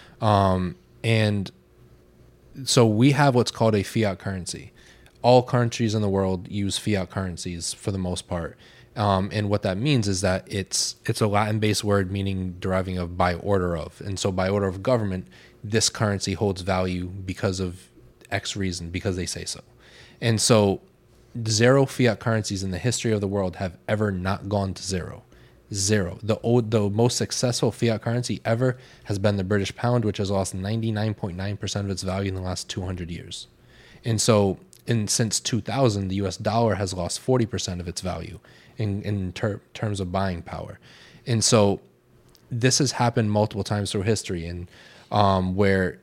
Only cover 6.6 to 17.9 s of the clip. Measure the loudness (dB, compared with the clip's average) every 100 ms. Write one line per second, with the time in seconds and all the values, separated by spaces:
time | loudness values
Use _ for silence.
6.6 | -4 -4 -2 -2 -2 -4 -6 -6 -8 -8
7.6 | -8 -6 -6 -4 -4 -4 -6 -6 -6 -10
8.6 | -20 -20 -14 -2 0 2 0 -2 0 0
9.6 | 0 -2 2 2 2 0 0 0 -2 -6
10.6 | -4 -4 -4 -6 -4 0 2 2 0 0
11.6 | 2 0 2 2 2 -2 -2 -4 -6 -6
12.6 | -2 -2 -2 -4 -4 0 0 0 0 0
13.6 | 0 -2 -6 -12 -10 -4 -2 0 0 0
14.6 | -2 -2 0 0 0 -4 -8 -18 -20 -16
15.6 | -2 0 0 0 0 0 -2 -2 0 -2
16.6 | -2 0 0 -2 -6 -10 -10 -4 -2 -2
17.6 | -4 -8 -18